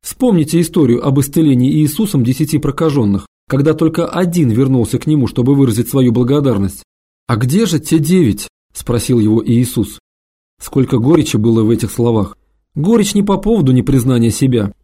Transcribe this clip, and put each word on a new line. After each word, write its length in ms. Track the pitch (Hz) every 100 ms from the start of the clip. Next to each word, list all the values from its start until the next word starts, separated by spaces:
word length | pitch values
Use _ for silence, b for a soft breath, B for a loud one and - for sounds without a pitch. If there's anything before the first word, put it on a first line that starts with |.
Вспомните 580 | - - 254 185 143 165
историю 460 | 165 - 135 120 143
об 140 | 135
исцелении 520 | 139 165 156 127 127
Иисусом 500 | 151 151 151 214 143
десяти 340 | 117 131 151 151
прокаженных, 680 | 143 135 160 143 107 98 - _ _
когда 280 | 131 147 156
только 320 | 160 160 170
один 420 | - 180 170 135
вернулся 480 | 107 135 131 113 120
к 80 | -
нему, 220 | 151 113
чтобы 260 | - 127
выразить 340 | 139 135 107 117
свою 240 | 135 127
благодарность. 720 | 117 123 143 139 104 98 - - _ _ _ _
"А 80 | 113
где 320 | 123 175 220
же 120 | 165
те 200 | - 165
девять?" 480 | 147 185 139 95 - _ _
спросил 460 | - - 120 - 120
его 240 | 107 110 -
Иисус. 540 | 117 123 - 104 - _ _ _ _ _ _
Сколько 380 | - 143 131 131
горечи 400 | 120 165 - 113
было 260 | 110 113
в 60 | 110
этих 220 | 117 107
словах. 460 | - 120 113 98 - _ _ _
Горечь 400 | - 165 226 208
не 80 | 202
по 160 | 202 196
поводу 340 | 202 226 135
непризнания 600 | 127 127 139 120 123 117
себя 420 | 101 135 123 101 -